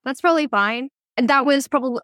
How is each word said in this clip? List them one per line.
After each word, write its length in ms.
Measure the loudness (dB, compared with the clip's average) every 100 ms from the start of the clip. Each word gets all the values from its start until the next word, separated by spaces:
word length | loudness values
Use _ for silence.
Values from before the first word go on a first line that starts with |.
that's 180 | -10 -2
probably 260 | 0 2 0
fine." 420 | 0 0 -4 -10 _ _ -2
And 120 | 2
that 160 | 2 2
was 220 | 0 0
probably, 320 | -2 -2 -6